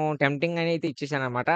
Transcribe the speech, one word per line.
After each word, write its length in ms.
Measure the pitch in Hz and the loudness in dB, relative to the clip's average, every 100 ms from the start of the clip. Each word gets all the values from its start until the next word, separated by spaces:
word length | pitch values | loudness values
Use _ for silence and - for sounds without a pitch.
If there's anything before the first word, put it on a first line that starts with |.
| 156 147 | 2 2
టెంప్టింగ్ 400 | 139 143 170 170 | 2 2 0 0
అని 140 | 165 | 0
అయితే 160 | 165 165 | 0 -2
ఇచ్చేసాను 360 | 127 143 147 | -4 -4 -2
అనమాట. 260 | 131 123 123 | 0 0 2